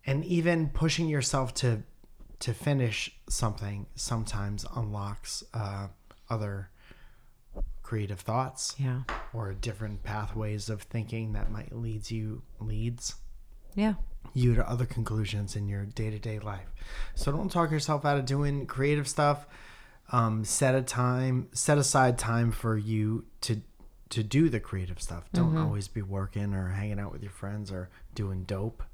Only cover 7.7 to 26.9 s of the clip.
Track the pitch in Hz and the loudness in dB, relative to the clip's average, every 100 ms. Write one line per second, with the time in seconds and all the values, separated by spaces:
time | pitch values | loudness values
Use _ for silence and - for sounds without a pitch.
7.7 | - - 113 101 98 - 117 131 - - | -4 -4 -2 -2 -4 -2 0 0 -4 -6
8.7 | - 131 127 127 - - 117 101 95 120 | -2 -2 -2 -4 -6 -6 -6 -4 -2 -4
9.7 | 101 110 107 - 107 101 107 107 107 101 | -4 -6 -6 -4 -4 -4 -2 -2 -2 -4
10.7 | 107 - 117 107 113 110 107 - 110 117 | -6 -4 -4 -2 -4 -2 0 0 0 -6
11.7 | 117 117 107 - 113 107 113 - - 110 | -6 -4 -4 -4 -2 -2 -6 -10 -8 -2
12.7 | 107 117 120 - - - - - - - | 0 0 -2 -8 -8 -12 -12 -16 -18 -8
13.7 | 196 214 190 - - - 127 123 117 - | 2 2 2 -2 -4 -4 2 4 4 2
14.7 | 120 123 - 113 110 101 104 101 107 101 | 0 -2 -2 -2 0 0 -2 -2 -2 -2
15.7 | 101 101 - 110 107 110 107 104 98 92 | -2 -4 -4 -4 -2 -4 -6 -6 -8 -8
16.7 | - - - - - - 143 190 175 165 | -10 -8 -4 -2 0 0 0 0 2 2
17.7 | 151 147 147 147 143 131 139 143 143 131 | 2 2 2 4 2 2 2 2 0 -2
18.7 | 120 139 147 139 - 147 143 - - - | 0 4 4 2 4 4 4 -2 -18 -20
19.7 | - - - - 127 113 110 107 - 131 | -20 -20 -20 0 4 4 2 0 2 4
20.7 | 131 127 123 123 127 131 127 123 - - | 4 2 2 2 4 2 2 0 -2 4
21.7 | 147 139 143 127 120 117 117 117 - 113 | 6 6 6 6 6 2 4 4 2 0
22.7 | 110 104 110 107 113 - - - 107 - | 0 2 2 2 0 -4 -8 -2 -2 -4
23.7 | - - - - - 107 135 110 117 - | -20 -20 -20 -6 -4 2 6 6 4 -2
24.7 | 98 90 87 - 85 - 175 165 160 127 | -4 -4 -6 -6 -8 -2 4 4 4 2
25.7 | 101 98 113 98 98 98 104 101 98 92 | 0 -4 -6 -4 -2 -2 -2 -2 0 0
26.7 | 98 104 | -2 -2